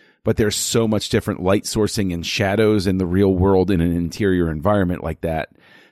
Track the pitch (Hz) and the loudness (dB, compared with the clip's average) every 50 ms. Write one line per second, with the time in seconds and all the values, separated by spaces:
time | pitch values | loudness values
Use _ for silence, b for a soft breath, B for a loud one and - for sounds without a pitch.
0 | b b b b - 110 - - 110 104 - - - - - 120 113 110 107 101 | b b b b -2 -2 0 0 0 0 0 -2 -4 -2 0 0 2 2 0 -2
1 | - - - 107 - 107 98 - 90 92 101 104 - - - 113 104 98 - 110 | -2 -2 -2 -2 0 -2 -4 -2 0 0 0 0 0 -2 -2 -2 -2 0 -2 -2
2 | 98 92 85 85 80 - - - 104 95 101 107 110 107 107 104 87 98 92 95 | -4 -4 -4 -6 -6 -6 -4 -2 -2 0 0 2 2 2 2 2 0 0 0 0
3 | 92 85 90 95 101 95 95 90 92 98 98 92 92 90 98 85 82 87 85 87 | 0 0 2 4 4 4 4 4 4 4 4 4 2 2 2 2 2 2 0 0
4 | 85 82 - - 104 98 92 90 87 82 78 73 76 101 104 101 95 87 90 - | -2 -4 -4 -2 0 0 2 2 0 0 -2 -2 -2 0 0 2 0 0 -2 -4
5 | - 80 80 - - 82 80 78 - - b b b b b b b b | -6 -8 -6 -6 -4 -4 -4 -4 -6 -8 b b b b b b b b